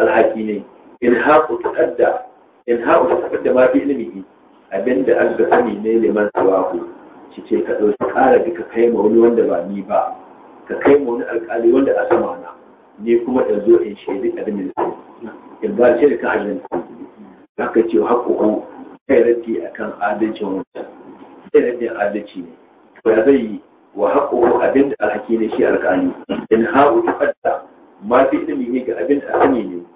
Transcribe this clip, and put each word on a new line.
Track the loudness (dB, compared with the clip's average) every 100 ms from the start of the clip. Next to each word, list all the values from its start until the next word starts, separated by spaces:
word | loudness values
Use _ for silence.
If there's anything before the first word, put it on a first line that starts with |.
alhaki | 2 2 2 0
ne, | -4 -6 -10 -20 -20 -4
in | 0
haƙƙu | 2 4 4 2 -2
tu'adda | -4 -2 -2 0 0 0 -6 -20 _ _ -4
in | -2
ha'u | 2 2 2
ta | 0
taƙaddama | -2 -2 0 4 4
fi | 4
ilmihi, | 0 -4 -6 -12 -16 _ _ _ _
abin | -4 -2 0 2
da | 2
an | 2 0
ga | 2
sani | 2 0 -2
ne | 0 2
liman | 2 0 0
siwahu, | 0 0 2 0 -6 -10 -16 -20 -20 -20
shi | -18 -4
ce | -2
ka | -2
ɗauki | 0 0 0 -2
ƙara | 2 4 4
duka | 2 -6 -6
kai | 0 2
ma | 2
wani | 2 4
wanda | 4 4 0
ba | -2 -4
ni | -8
ba, | -4 -2 -2 -6 -18 -20 -20 -20 -12
ka | -2
kai | 4 4
ma | 2
wani | -4
alƙali | -4 -6 -6 0 2
wanda | 4 2
a | 0 0
sama | 0 -2 -8
na, | -14 -20 -20 _ _ -8
ni | 0 0
kuma | 2 -2 0
in | 0 4
zo | 4
in | 2 -8
shaidi | -8 -6 -4
abin | -4 -6 -6
da |
na | -6
sani. | -6 -6 -6 -16 -18 -16 -16 -20 -8
In | -4 2
ba | 4
da | 4
shaida | 4 2
kan | -2 -2
abin | -4
da |
na | -6 -8 -8
sani. | -10 -14 -20 -20 -20 -20 -14 -8
Haka | -2 0 2
ce | 2
haƙƙuhu | 2 0 0 0 0 -2 -6 -16 -20 -10 0
kai | 4
raddi | 4 2 -2 -6
a | -8
kan | -10 -10 -6
adalcin | -4 -2 -4 -4 -6 -6
wancan. | -8 -14 -16 -18 -20 -20 -20 -20 0
Kai | 2
raddin | 2 -2 -6 -4
adalci | -4 -4 -8 -14
ne. | -16 -20 _ _ _ _
To | 2
ya | 4
zai | 4 4
yi | 2 -8 -14 _ _
wa | -4 0
haƙƙuhu | 0 0 2 2 2
abin | 2 2 2
da | 0 -4
alhaki | -4 -2 -2
ne | -2 0
shi |
alƙali. | 0 0 0 0 -2 -4 -8 -8 0
In | 0 2
ha'u | 2 2 2 0
ta |
taƙadda | 0 -2 -2 -4 -6 -8 _ -20 _
ma | 0 2 2
fi | 0
ilmihi | -2 -6 -4 -4 -4
ga | -4
abin | 0 -2
da | -2
a | 0
sani | 2 0
ne | -4 -10 -14